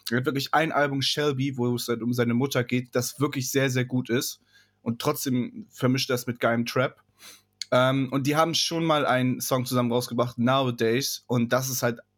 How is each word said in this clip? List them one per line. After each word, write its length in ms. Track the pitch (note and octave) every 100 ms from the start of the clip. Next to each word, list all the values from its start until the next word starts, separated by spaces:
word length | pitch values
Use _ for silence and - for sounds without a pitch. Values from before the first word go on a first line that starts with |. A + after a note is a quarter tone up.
| -
Er 80 | A#2+
hat 60 | C3+
wirklich 280 | C#3 -
ein 160 | D3 D#3+
Album, 320 | C#3+ C#3+ C#3
Shelby, 540 | C3 - D3 C3 C#3 C3
wo 180 | B2
es 140 | A#2+ -
halt 120 | A#2
um 100 | A#2
seine 200 | B2 A#2+
Mutter 280 | A#2+ C#3 C3
geht, 320 | B2 B2+ B2+
das 240 | B2 B2 -
wirklich 320 | D3 C#3 B2+
sehr, 200 | C3+ C3+
sehr 140 | B2+
gut 240 | B2 B2+ B2
ist. 320 | A#2+ - - _ _ _ _
Und 180 | A#2+ A#2
trotzdem 680 | C#3+ D3 C#3 B2 A#2 - -
vermischt 400 | - B2+ C3 -
das 180 | B2 -
mit 100 | A#2
geilem 260 | A#2+ A#2
Trap. 380 | A#2 C3 C3 - _ _ - - _ - -
Ähm, 360 | B2 C3 C3+ B2+
und 160 | C3+ C3+
die 80 | D3
haben 180 | E3
schon 300 | D#3 - E3
mal 200 | E3 D3+
einen 360 | C3 B2+ B2+ B2
Song 240 | - C3 B2
zusammen 240 | B2 A#2+
rausgebracht, 480 | B2 B2 A#2+ B2 A#2+
Nowadays. 840 | A#2+ C3+ C3 A#2+ A2+ B2 C#3 - -
Und 260 | B2 A#2
das 180 | B2 C3
ist 120 | B2+
halt 160 | A#2+ A#2 -